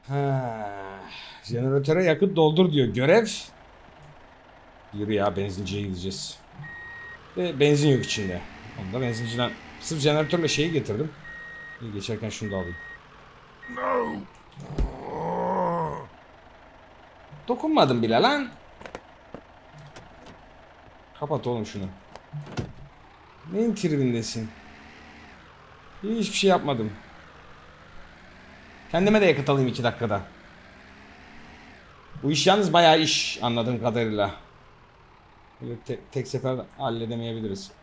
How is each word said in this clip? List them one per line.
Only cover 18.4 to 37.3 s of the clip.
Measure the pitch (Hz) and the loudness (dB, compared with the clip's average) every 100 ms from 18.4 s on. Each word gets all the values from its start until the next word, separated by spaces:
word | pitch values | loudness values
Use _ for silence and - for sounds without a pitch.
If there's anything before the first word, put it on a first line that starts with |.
| 254 - - - - - - - - - - - - - - - - - - - - - - - - - - - | -2 -10 -20 -18 -16 -16 -18 -20 -20 -20 -20 -20 -20 -20 -20 -20 -20 -20 -20 -20 -20 -20 -20 -20 -20 -20 -20 -10
Kapat | 147 143 120 | -4 -2 -2
oğlum | 120 107 | -4 -4
şunu. | 104 95 95 - - - 147 143 - - - - - - - - - 156 | -6 -10 -10 -20 -20 -14 -14 -10 -8 -10 -12 -20 -20 -20 -20 -20 -20 -8
Neyin | 185 233 | 0 0
tribindesin? | 208 175 147 127 117 110 117 110 - - - - - - - - - - - - - - - | 0 0 2 2 0 -2 -6 -8 -12 -20 -20 -20 -20 -20 -20 -20 -20 -20 -20 -20 -20 -20 -12
Hiçbir | 196 226 202 - | -4 -2 -2 2
şey | 196 | 4
yapmadım. | 180 143 123 107 98 - - - - - - - - - - - - - - - - - - - | 4 2 -2 -2 -6 -18 -20 -20 -20 -20 -20 -20 -20 -20 -20 -20 -20 -20 -20 -20 -20 -20 -20 -4
Kendime | 165 202 214 | 2 4 6
de | 190 | 6
yakıt | 139 131 | 4 2
alayım | 139 131 | 2 2
iki | 113 | 2
dakikada. | 120 - 113 98 95 - - - - - - - - - - - - - - - - - - - | -2 0 -2 -2 -4 -18 -20 -20 -20 -20 -20 -20 -20 -20 -20 -20 -20 -20 -20 -20 -20 -20 -20 -6
Bu | 135 | -2
iş | 151 180 | 2 4
yalnız | 202 185 | 4 6
bayağı | 165 165 160 | 6 8 6
iş | 156 - - - | 4 0 -2 -2
anladığım | 120 120 113 123 | -2 0 0 0
kadarıyla. | 117 117 113 104 98 - - - - - - - - - - - - - | 0 0 0 2 0 -2 -18 -20 -20 -20 -20 -20 -20 -20 -20 -20 -20 -16
Böyle | 123 113 | -12 -12
te-, | - 127 - | -8 -10 -6
tek | 135 120 | -6 -4
seferde | 127 127 127 104 - | -4 -2 -4 -6 -6
halledemeyebiliriz. | 135 117 113 117 117 | -4 -2 -4 -4 -4